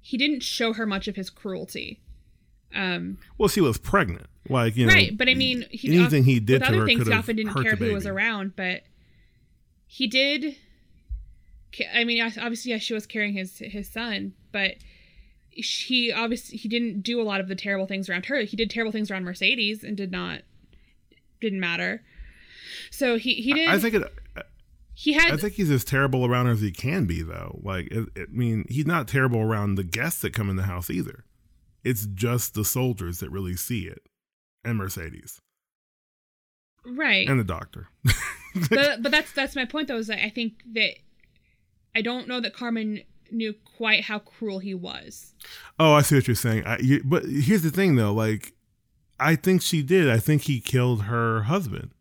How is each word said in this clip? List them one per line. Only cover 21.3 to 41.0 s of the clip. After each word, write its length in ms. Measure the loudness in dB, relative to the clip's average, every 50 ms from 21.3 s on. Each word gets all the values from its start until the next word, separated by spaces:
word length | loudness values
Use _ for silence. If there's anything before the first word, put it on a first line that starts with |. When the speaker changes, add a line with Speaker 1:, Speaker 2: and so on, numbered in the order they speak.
| _ _
Speaker 1:
didn't 200 | -4 -4 -2 -2
matter. 420 | -2 -2 -2 -2 -2 -4 -4 -6 _ _ _ -18 -18 -18 -18 -20 -20 -20 -20 -20 -18 -16 -16 -16 -16 -16
So 280 | -6 -2 0 0 0 0
he, 160 | 0 -2 -2
he 180 | 0 2 2
Speaker 2:
I, 20 | 2
Speaker 1:
did 120 | 4 4 4
Speaker 2:
I 100 | 4 4
think 160 | 2 2 2
it, 520 | 2 0 0 -10 -16 -18 -16 -16 -16 -16 -16 -20 -20 -20 _ -20 _ -20 _ -18
Speaker 1:
he 180 | -4 0 0
had 200 | 4 4 4 4
Speaker 2:
I 40 | 4
think 180 | 0 -2 -4 -2
he's 160 | 0 2 4
as 140 | 4 2 2
terrible 420 | 2 2 2 2 2 2 2 2
around 200 | 2 2 2 4
her 60 | 2
as 80 | 2 2
he 120 | 0 -2
can 340 | -4 -4 -4 -2 0 0 0
be, 160 | 0 -2 -4
though. 380 | -4 -8 -10 -10 -12 -12 -12 -10
Like, 240 | -8 -6 -6 -6 -6 -4
it, 160 | -4 -6 -6 -6 -8
it, 120 | -12 -12 -8
I 40 | -4
mean, 280 | -2 0 0 0 -2 -2 -2
he's 180 | -2 -2 0
not 200 | 0 0 0 -2
terrible 320 | 0 2 2 2 4 2 2
around 360 | 2 2 0 0 0 0 0
the 80 | 0 -2
guests 380 | -4 -4 -4 -4 -4 -4 -4
that 100 | -6 -4 -2
come 160 | -2 -2 -2
in 60 | -2
the 80 | -2 -2
house 260 | -4 -4 -6 -6 -4
either. 340 | -4 -4 -4 -6 -8 -16 -20 _ _ _ _ _ _ _ _ _ _ _ _
It's 220 | -2 -2 -2 -4
just 480 | -6 -4 -2 -2 0 0 0 -2 -2 -4
the 100 | -4 -2
soldiers 560 | -2 0 0 0 0 0 -2 -4 -8 -6 -8
that 100 | -8 -8
really 240 | -6 -6 -4 -4 -4
see 260 | -4 -4 -4 -4 -4
it, 200 | -4 -8 -12 -16 _ _ _ _ _ _ _ _ _ _ _ _ _
and 120 | -4 -2 -2
Mercedes. 640 | -2 -4 -6 -8 -10 -12 -12 -16 -18 -18 -20 -20 _ _ _ _ _ _ _ _ _ _ _ _ _ _ _ _ _ _ _ _ _ _ _ _ _ _ _ _ _
Speaker 1:
Right. 440 | -10 -6 -2 2 4 4 4 4 2
Speaker 2:
And 100 | 2 2
the 60 | 2
doctor. 440 | 0 -4 -6 -8 -14 -16 -18 -18 -18 _ _ _
<laughs> 100 | 2 2 2 0 -10 -10 -12 -18 -8 -4 -4 0 2
Speaker 1:
But, 320 | 4 4 4 4 2 0
but 80 | 0 2
that's, 220 | 2 2 0 0
that's 240 | -4 -4 -4 -4 -4
my 80 | -6 -6
point, 240 | -4 -4 -4 -4 -2
though, 80 | -4
is 100 | -4 -4
that 180 | -4 -4 -4 -4
I 60 | -4
think 320 | -2 -4 -4 -4 -6 _ _ -8 -2
that 180 | 0 0 0 0 -6